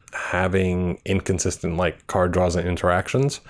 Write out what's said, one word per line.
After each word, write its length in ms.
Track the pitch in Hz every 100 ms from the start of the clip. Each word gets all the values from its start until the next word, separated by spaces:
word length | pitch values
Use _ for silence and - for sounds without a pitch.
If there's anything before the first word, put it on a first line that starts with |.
| -
having 880 | - - 90 92 95 92 90 90 - -
inconsistent, 720 | 98 - 95 95 - 87 82
like, 300 | 90 - -
card 240 | 98 90
draws 240 | 87 90 87
and 120 | 87
interactions. 720 | 87 90 90 - 127 139 - -